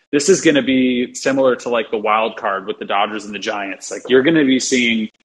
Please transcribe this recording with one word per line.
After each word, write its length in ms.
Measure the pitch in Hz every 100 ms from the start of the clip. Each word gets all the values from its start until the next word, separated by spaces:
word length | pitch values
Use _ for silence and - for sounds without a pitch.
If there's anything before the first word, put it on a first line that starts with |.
| _
this 180 | 147 147
is 120 | 175
gonna 220 | 160 147
be 500 | 120 131 127 123 127
similar 400 | - 143 135 135 117
to, 120 | 131
like, 220 | 120 110
the 80 | 113
wild 380 | 107 107 113 104
card 300 | 110 98 98
with 120 | 107
the 80 | 101
Dodgers 400 | 101 107 107 101
and 80 |
the 40 | 104
Giants. 520 | 101 107 98 95 -
Like, 180 | 98 -
you're 140 | 127
gonna 220 | 135 160
be 140 | 139 131
seeing 520 | - 131 120 113 107 -